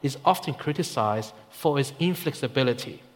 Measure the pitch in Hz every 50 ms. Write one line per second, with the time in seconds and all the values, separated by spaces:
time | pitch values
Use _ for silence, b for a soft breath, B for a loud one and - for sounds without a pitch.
0 | - 143 135 - - - 185 - - - 135 - - - 147 147 165 - - 131
1 | 110 107 104 110 110 - - B B B - - - 165 147 139 135 135 - -
2 | 165 175 180 170 - 160 139 - - 127 - 139 131 123 120 117 - - - -
3 | - - -